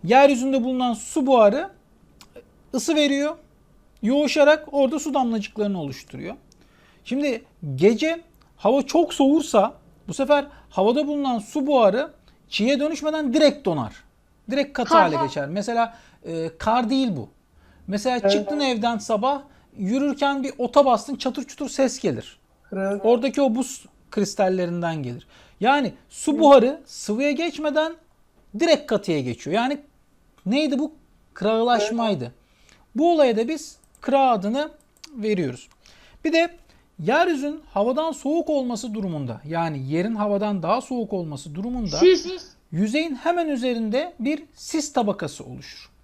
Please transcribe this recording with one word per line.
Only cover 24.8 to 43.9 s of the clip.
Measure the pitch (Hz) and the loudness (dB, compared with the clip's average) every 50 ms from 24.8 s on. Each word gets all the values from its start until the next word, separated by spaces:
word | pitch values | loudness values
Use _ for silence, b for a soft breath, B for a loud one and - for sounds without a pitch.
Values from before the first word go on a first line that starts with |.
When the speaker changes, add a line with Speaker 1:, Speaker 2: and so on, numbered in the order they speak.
| 170 165 160 156 | -4 -4 -4 -4
Speaker 1:
gelir. | 139 123 120 147 - b b b b b b b | -6 -8 -10 -12 -16 b b b b b b b
Yani | 196 240 285 294 262 202 - - _ _ | 0 2 2 2 0 -4 -6 -10 _ _
su | - - - - 285 302 | -16 -6 -2 -2 2 6
buharı | 311 285 277 262 214 254 294 320 - | 8 10 10 10 8 4 -2 -6 -14
sıvıya | - - - - - 208 226 277 294 | -20 -18 -14 -6 -6 -4 -2 0 -2
geçmeden | 285 269 330 349 - - 311 302 277 311 311 330 330 - _ _ _ _ _ _ _ _ _ _ - 214 | -2 -2 -4 -6 -6 -4 -6 -2 0 0 -2 -2 -6 -12 _ _ _ _ _ _ _ _ _ _ -4 -2
direkt | 330 330 311 - - | 2 4 2 2 2
katıya | - - 196 - - 165 147 | -2 -2 -2 0 -2 -2 -2
geçiyor. | 131 123 120 - - 139 165 | -2 -4 -8 -8 -6 -4 -2
Yani | 214 240 262 285 285 - _ _ _ _ _ _ _ _ _ _ _ _ | -2 -2 -2 -4 -6 -10 _ _ _ _ _ _ _ _ _ _ _ _
neydi | 180 220 285 311 285 285 254 | -2 0 0 0 0 -2 -2
bu? | 302 311 - - _ _ _ _ _ _ _ | -4 -6 -8 -16 _ _ _ _ _ _ _
Kırağılaşmaydı. | - - 208 220 226 233 240 240 220 208 214 226 233 226 220 202 139 120 - - _ _ _ _ _ _ _ - _ _ _ _ | -4 -2 0 0 2 2 2 2 2 2 -2 -2 -2 -2 -2 -2 -4 -6 -10 -12 _ _ _ _ _ _ _ -20 _ _ _ _
Bu | 226 311 339 | 0 2 2
olaya | 349 311 285 254 226 | 4 4 4 2 2
da | 208 226 240 | 0 -2 -4
biz | 320 294 - - - _ _ _ _ _ | -6 -8 -10 -14 -20 _ _ _ _ _
kıra | - - 247 277 269 254 | -4 0 2 2 4 4
adını | 240 208 180 208 233 277 302 311 - _ _ _ _ _ - - | 2 0 -2 -4 -2 -4 -4 -6 -8 _ _ _ _ _ -20 -18
veriyoruz. | 302 240 208 220 214 180 165 131 123 123 - _ _ b b b b b b b b b - | -14 -8 -4 -2 -2 0 -2 -4 -6 -10 -16 _ _ b b b b b b b b b -4
Bir | 320 | 0
de | 320 330 339 339 - - _ _ _ _ _ _ _ - | 2 2 2 0 -4 -16 _ _ _ _ _ _ _ -6
Yeryüzünün | 156 175 247 311 349 359 330 269 269 294 302 311 - - | -2 0 2 2 2 2 0 -2 -4 -6 -6 -8 -14 -8
havadan | - 196 202 240 254 285 311 330 | -2 -2 0 0 0 -2 -2 -4
soğuk | 311 - - 269 302 339 330 320 | -6 -4 -4 -2 -2 -2 0 0
olması | 311 277 262 247 240 208 254 240 208 | -2 -2 -2 -2 -6 -6 -8 -8 -8
durumunda, | 220 196 185 165 147 139 120 110 110 - | -6 -6 -6 -6 -6 -6 -8 -8 -10 -10
yani | 147 160 165 170 160 151 139 131 131 | -8 -4 -4 -2 -4 -4 -6 -6 -4
yerin | 151 165 180 220 226 | -2 -2 -2 -2 -2
havadan | 208 208 208 202 196 214 208 208 190 | -2 -2 -2 0 -2 -2 -2 -4 -4
daha | 160 165 202 262 | 0 0 -2 -2
soğuk | 254 - 262 247 226 - | -2 -6 -6 -6 -4 -4
olması | 214 185 175 156 147 131 - 165 147 | -6 -6 -6 -8 -10 -12 -12 -12 -10
durumunda | 170 196 240 247 247 226 180 143 | -8 -8 -6 -6 -4 -6 -4 0
Speaker 2:
Sis. | - 339 370 370 - - 349 370 349 - - _ _ _ _ | 4 6 6 6 4 0 -8 -10 -12 -14 -20 _ _ _ _
Speaker 1:
yüzeyin | - 160 202 214 226 302 320 339 277 | -2 -2 -2 0 0 -2 -2 -2 -6
hemen | 233 - 320 349 349 339 311 | -4 -2 -2 -2 0 -2 -2
üzerinde | 285 247 240 254 240 233 226 214 | -2 -2 -2 -2 -2 -2 -4 -2